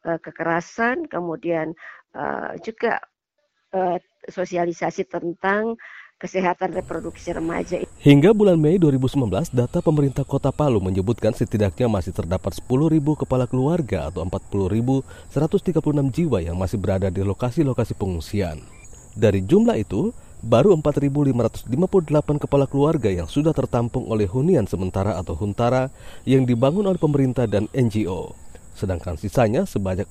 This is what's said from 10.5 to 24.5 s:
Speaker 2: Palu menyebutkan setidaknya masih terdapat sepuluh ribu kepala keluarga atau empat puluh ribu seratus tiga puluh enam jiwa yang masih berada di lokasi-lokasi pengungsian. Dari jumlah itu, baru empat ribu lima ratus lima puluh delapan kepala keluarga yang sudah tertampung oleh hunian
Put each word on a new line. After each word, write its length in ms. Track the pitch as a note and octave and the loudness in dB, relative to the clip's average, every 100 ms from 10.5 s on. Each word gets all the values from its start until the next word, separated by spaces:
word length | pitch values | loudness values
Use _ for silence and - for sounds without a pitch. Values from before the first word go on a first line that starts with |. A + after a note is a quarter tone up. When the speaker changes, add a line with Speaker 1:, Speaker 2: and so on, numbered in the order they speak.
Speaker 2:
Palu 240 | - D3+ A2 | 0 0 2
menyebutkan 560 | F#2 F#2+ F#2+ A#2 G#2+ | 0 -2 -2 0 0
setidaknya 560 | - A2+ A2 G2+ - B2 | 0 -2 0 0 0 0
masih 240 | G#2 F2+ | 0 -2
terdapat 400 | E2+ E2+ F#2 G2 - | -6 -4 -4 -4 -8
sepuluh 320 | - B2+ D#3+ | -2 0 2
ribu 240 | D#3 D3 D3+ | 2 0 -2
kepala 320 | C3+ B2+ B2 | 0 0 0
keluarga 560 | B2+ C3+ F3 C3 F2 C#2+ | 0 0 0 -2 -4 -4
atau 160 | F#2 | -6
empat 240 | F2 F#2+ - | -4 -6 -4
puluh 160 | G2+ F#2 | -2 0
ribu 320 | G#2+ B2 C3+ - - - | 0 0 -2 -4 -18 -6
seratus 320 | - D#3+ G3+ - | -2 0 0 0
tiga 160 | E3+ | 0
puluh 160 | D3+ D3 | 0 0
enam 160 | C3+ | 0
jiwa 240 | B2 E3+ G#2+ | 0 0 0
yang 240 | E2 F2 | -2 -4
masih 160 | F#2+ G#2+ | -2 -2
berada 320 | F#2+ F#2+ F#2+ | -2 0 0
di 160 | F2 G2 | -2 -2
lokasi-lokasi 720 | F#2+ B2 D#3+ C#3+ B2 A2+ - | -2 -2 0 0 0 -4 -4
pengungsian. 640 | F#2+ E2+ - G#2 F2+ D2+ - - - - - G#2+ | -4 -4 -4 -4 -4 -6 -16 -20 -20 -20 -16 2
Dari 240 | G#2+ G2 | 4 4
jumlah 320 | F#2+ F#3 A#3 G#3+ | 4 4 4 2
itu, 320 | G#2 F#2+ G3+ - - - A2+ | -2 -2 -2 -6 -18 -12 2
baru 320 | A#2 G3 E3 | 4 6 4
empat 240 | D3+ C#3+ | 4 2
ribu 240 | C#3+ C#3 C#3+ | 0 2 2
lima 240 | A#2+ A2 | 2 0
ratus 160 | - - | -2 -4
lima 240 | B2 F#3 | 0 2
puluh 160 | G3 D3 | 2 2
delapan 320 | D3 - D3 | 0 2 -2
kepala 320 | - C#3+ C3+ | 2 2 2
keluarga 400 | C#3 C#3+ E3 A2 | 2 2 2 0
yang 160 | F2+ E2 | 0 -2
sudah 240 | C#3+ D#3 | 0 2
tertampung 560 | D3+ - B2 A#2 - - | 0 0 0 0 -4 -2
oleh 240 | A2 G2 | -2 0
hunian 400 | B2+ D#3 | 0 2